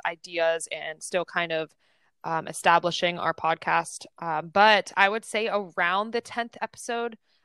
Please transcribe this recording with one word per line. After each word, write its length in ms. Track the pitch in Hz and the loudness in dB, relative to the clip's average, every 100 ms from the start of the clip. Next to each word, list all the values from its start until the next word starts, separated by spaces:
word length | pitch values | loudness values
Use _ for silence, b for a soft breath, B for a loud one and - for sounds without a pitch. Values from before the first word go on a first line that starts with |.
ideas 640 | 170 170 180 170 165 165 - | -6 -6 -6 0 2 2 -2
and 280 | 160 151 156 | -8 -8 -10
still 240 | - 185 | -4 -4
kind 280 | 170 175 170 | -2 -2 -2
of, 180 | 160 156 _ _ _ _ _ | -2 -6 _ _ _ _ _
um, 240 | 165 160 160 | -6 -6 -6
establishing 680 | - 185 170 170 - 175 175 | 0 6 6 6 0 -2 0
our 120 | 170 | -2
podcast. 760 | - 160 165 - 165 165 - - - | 0 0 -2 0 0 -2 -8 -16 -10
Um, 300 | 170 156 165 | -4 -4 0
but 440 | 196 214 202 - - | 4 6 6 2 2
I 120 | 196 | 2
would 160 | 220 | 2
say 240 | - 214 220 | -4 -4 -2
around 640 | 202 185 185 175 190 220 | -2 -4 -2 0 0 -2
the 80 | 233 | -6
tenth 360 | - 240 233 - | -6 -8 -8 -8
episode, 560 | 220 - - 233 233 220 _ _ | -12 -10 -8 -6 -6 -10 _ _